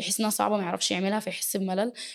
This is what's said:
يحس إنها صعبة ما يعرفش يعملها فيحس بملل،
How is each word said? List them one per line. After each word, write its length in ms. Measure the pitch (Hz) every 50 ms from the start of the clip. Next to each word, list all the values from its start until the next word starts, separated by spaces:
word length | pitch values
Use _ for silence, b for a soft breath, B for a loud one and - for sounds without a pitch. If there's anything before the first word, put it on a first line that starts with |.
يحس 200 | - 185 196 -
إنها 100 | 220 214
صعبة 260 | 214 - 202 208 214
ما 60 | 208
يعرفش 280 | 190 170 190 196 - -
يعملها 300 | - 180 190 196 208 214
فيحس 360 | 208 196 185 - - - -
بملل، 360 | 202 190 190 185 190 214 247 240 B B B